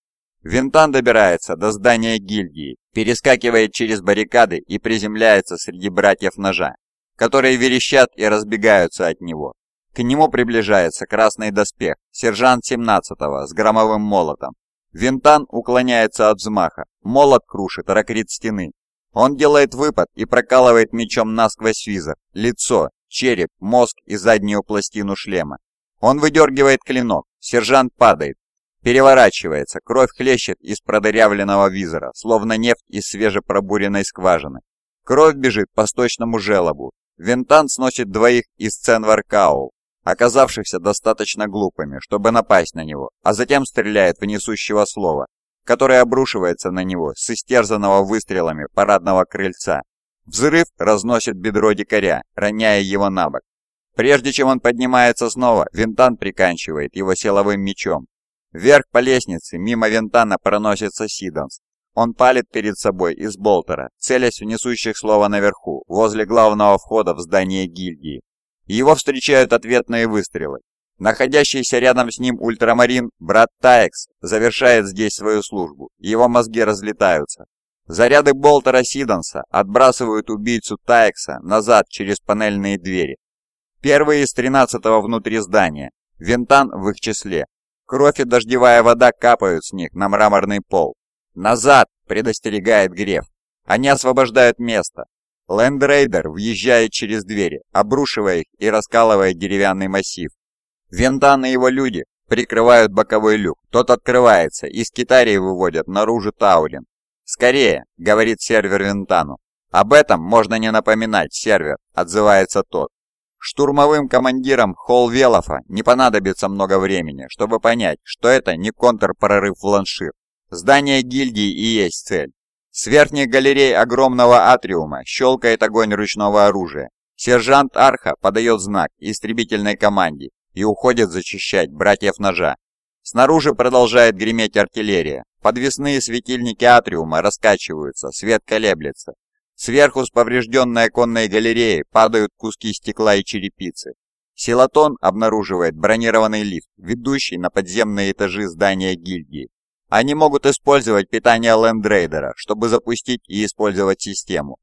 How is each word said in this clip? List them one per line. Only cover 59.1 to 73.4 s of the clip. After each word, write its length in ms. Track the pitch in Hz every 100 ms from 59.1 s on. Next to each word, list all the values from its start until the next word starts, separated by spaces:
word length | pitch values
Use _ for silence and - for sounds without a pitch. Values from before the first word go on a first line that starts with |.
| 127 - 85 - 85
мимо 320 | 101 117 110
Винтана, 480 | 113 110 120 110 95
проносится 720 | - 104 107 98 104 - 107
Сидонс. 540 | - 95 76 69 - _ _ _ -
Он 180 | 117
палит 340 | 113 131 127 113
перед 260 | - 104 98
собой 380 | 104 92 87 -
из 220 | 107 98
болтера, 520 | 104 92 80 76 64 _
целясь 420 | - 127 123 -
в 60 | 107
несущих 540 | 110 123 117 113 107
слова 300 | 107 104 104
наверху, 540 | 104 101 98 - 69 -
возле 380 | 92 110 110 101
главного 520 | 113 110 104 104 98
входа 380 | - 113 90 78
в 40 |
здание 440 | 85 98 92 95 92
гильдии. 560 | 85 90 76 76 67 _ _ _ _ -
Его 260 | 107 135
встречают 580 | 139 - 131 - 135 131
ответные 560 | 117 110 123 - 117 117
выстрелы. 520 | 107 90 - 71 65 _ _ _ -
Находящийся 800 | 98 113 131 147 143 135 123 123
рядом 320 | 127 123 117
с 80 | -
ним 200 | 127 120
ультрамарин, 680 | 117 110 117 117 120 127 117 -
брат 320 | 82 107